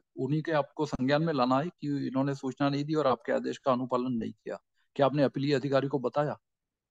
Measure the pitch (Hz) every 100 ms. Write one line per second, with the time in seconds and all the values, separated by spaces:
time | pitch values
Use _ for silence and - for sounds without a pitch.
0 | - - 131 156 156 156 135 - 151 139
1 | 127 143 165 147 123 131 170 - 147 143
2 | 135 131 139 139 135 127 143 139 147 156
3 | 135 123 - 127 123 127 139 123 127 123
4 | 127 117 110 - - 98 _ _ _ -
5 | 139 139 139 - 139 139 139 135 139 143
6 | 123 147 147 104 _ _ _ _ _